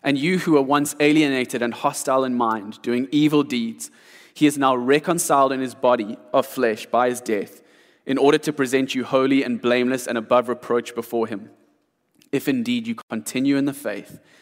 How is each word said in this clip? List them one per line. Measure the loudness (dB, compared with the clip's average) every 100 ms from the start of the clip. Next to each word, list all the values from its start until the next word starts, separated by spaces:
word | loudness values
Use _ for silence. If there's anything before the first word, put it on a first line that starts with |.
And | -2 0
you | 0 0
who | 2
were | 2
once | 4 0 0 0
alienated | 2 2 2 0 -2 -2
and | -4
hostile | -2 -4 -4 0 0
in | 0
mind, | 0 0 -2 -6 -10
doing | -4 -2 0
evil | 2 2 2
deeds, | 0 -2 -4 -8 -16 -18 -20 -20 -20
he | 0 2
is | 4
now | 2 2
reconciled | 2 2 2 -2 2 4 4
in | 2
his | -4
body | 0 2 2 0 -10 -2
of | 0
flesh | 0 0 0 0
by | -2 0 0
his | -2
death, | -4 -4 -4 -12 _ _ _ _
in | -6 2
order | 4 4
to | 0
present | -2 0 0 0
you | -2
holy | 0 2 4 2
and | 0 -2
blameless | 2 2 2 -2 -4
and | -6
above | 2 2 2
reproach | -4 -2 -2 -2
before | -10 -6 -4 -4
him. | -6 -12 _ _ _ _ _ _ _ _
If | -4 -2
indeed | -2 0 -2 -4
you | -8 -8
continue | -10 -6 -2 0 2
in |
the | 0
faith, | -4 -8 -8 -12 -20 _ _